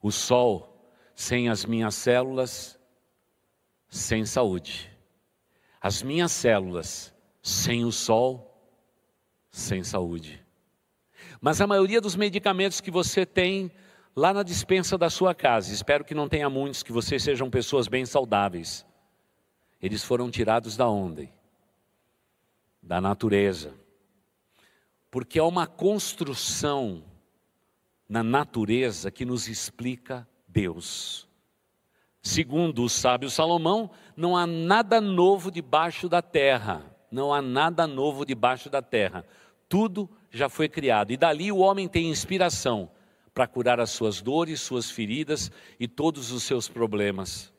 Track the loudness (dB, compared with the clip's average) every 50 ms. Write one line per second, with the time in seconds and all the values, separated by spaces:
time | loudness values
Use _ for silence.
0 | -2 -2 -2 -2 0 2 4 4 4 4 2 0 -6 -14 -20 _ _ _ _ _
1 | _ _ _ -12 -6 -2 -2 0 2 0 0 -2 -2 -2 -2 -2 -2 -2 -4 -2
2 | 2 4 4 4 4 0 -2 -4 -4 -4 -6 -12 -16 -18 -20 _ _ _ _ _
3 | _ _ _ _ _ _ _ _ _ _ _ _ _ _ _ _ _ _ -10 -8
4 | -4 -2 0 -2 -2 0 0 2 2 2 0 -2 -6 -8 -14 -14 -14 -18 -20 _
5 | _ _ _ _ _ _ _ _ _ _ _ _ _ _ _ _ -4 -4 -4 -2
6 | -6 -4 -2 0 0 0 -2 0 4 4 4 4 2 -2 -6 -8 -8 -8 -12 -12
7 | -14 -18 _ _ _ _ _ _ _ -6 -4 -2 0 0 0 0 0 -2 -2 -4
8 | 0 2 2 4 4 2 -2 -6 -14 -20 _ _ _ _ _ _ _ _ _ _
9 | _ _ _ _ _ _ _ _ _ _ _ -12 -4 -4 -4 -4 -4 -4 -4 -4
10 | -4 -4 -6 -8 -10 -12 -18 -20 _ _ _ _ _ _ _ _ _ _ _ _
11 | _ _ _ _ -20 -20 -20 -2 0 0 2 2 2 4 6 4 4 6 4 2
12 | 2 2 0 0 0 0 0 0 0 2 2 2 0 0 0 -4 -8 -2 0 0
13 | 0 2 2 0 0 2 _ 0 2 2 0 -2 -4 -6 -10 -16 -20 -20 -20 _
14 | _ _ _ 2 4 4 4 2 -2 -2 -4 -6 0 2 2 2 2 0 0 2
15 | 0 0 2 2 2 2 2 4 4 4 4 4 2 0 -6 -8 0 2 2 2
16 | 2 -2 -4 -4 -2 0 0 0 0 0 0 -2 -4 -4 -6 -10 -10 -4 -4 -2
17 | -2 0 -2 -2 0 0 0 0 0 0 0 -2 -2 2 0 0 0 2 0 -2
18 | -2 0 0 0 0 2 2 2 2 2 -2 -6 -10 -10 -12 -12 -14 _ _ _
19 | _ _ _ _ _ _ _ _ _ _ _ _ _ _ _ _ -8 -6 -6 -6
20 | -2 -2 0 0 0 -2 -2 -2 2 2 2 2 0 -4 -2 0 2 2 2 0
21 | -2 -4 -6 -10 -14 -16 _ _ _ _ _ _ _ _ _ _ _ _ _ _
22 | _ _ _ _ _ _ _ _ _ _ _ _ _ _ _ _ _ -4 -4 -2
23 | 0 0 -2 0 0 2 4 4 4 4 2 -2 -8 -14 -16 -20 _ _ _ _
24 | _ _ _ _ _ _ _ _ _ _ _ _ _ _ _ _ _ _ _ _
25 | _ _ -8 -8 -8 _ 0 2 2 2 2 0 -2 -2 -4 0 2 2 2 2
26 | -2 -6 -6 -6 -6 -6 -6 -6 -6 -6 -4 -2 -2 0 0 0 -2 -4 -6 -8
27 | -12 -18 -20 _ _ _ _ _ _ _ _ _ _ _ _ _ _ _ _ _
28 | _ _ -4 -2 0 2 2 2 2 2 -2 -4 0 0 2 0 0 -2 -4 -6
29 | -8 -10 -8 -8 -8 -6 -6 -6 -6 -8 -10 -10 -10 -12 -12 -8 -8 -8 -8 -8
30 | _ -12 -12 -12 -12 _ _ _ _ _ -2 -2 -2 -2 -4 -8 -10 -12 -10 -10
31 | -10 -10 -12 -12 -14 _ _ _ _ _ _ _ _ _ _ _ _ _ _ _
32 | _ _ _ _ _ -4 0 0 0 0 0 0 0 0 0 0 -2 0 0 0
33 | 2 2 2 2 -2 -4 -2 0 2 2 2 2 2 2 0 0 -2 -4 -12 -18
34 | -20 -20 _ -4 -2 0 2 2 0 0 -2 -4 2 2 4 4 4 4 4 2
35 | 4 2 4 6 6 6 6 4 0 -8 -8 -8 -4 2 2 2 2 2 -2 -6
36 | -4 0 0 0 0 _ 0 4 4 4 4 4 0 -2 -6 -6 -6 -16 -20 _
37 | _ _ -6 -2 0 2 0 0 0 0 0 2 2 2 2 2 0 0 0 0
38 | -2 -2 0 -2 -4 -6 -4 2 2 2 2 0 -6 -4 -4 -4 -4 _ 0 0
39 | 0 0 -2 -8 -14 _ _ _ _ _ _ _ _ _ 2 2 2 2 0 -4
40 | -8 -8 -10 _ _ _ -4 -2 -2 -2 0 -2 -2 -2 -2 -2 2 4 4 4
41 | 4 2 0 2 2 2 2 0 -2 -2 2 4 4 4 4 2 -2 -2 0 0
42 | 0 0 -2 -4 -4 -2 0 2 2 0 0 -2 -2 0 0 0 -4 -8 _ _
43 | _ _ _ _ _ _ _ 0 0 0 0 0 2 2 4 4 2 -2 -2 -2
44 | -2 -2 -2 -2 -4 0 0 0 0 0 -4 -8 -8 -6 -4 -4 -4 -6 -6 -6
45 | -6 -4 -4 -4 -2 -4 -4 -4 -4 -10 -12 -16 -20 -20 -10 _ -8 -8 _ 0
46 | 0 0 0 -2 -8 -8 -8 -6 -4 -2 -2 -2 -2 -6 -4 -2 -2 0 0 0
47 | 0 0 -2 -4 -6 -8 -10 -12 -14 -16 _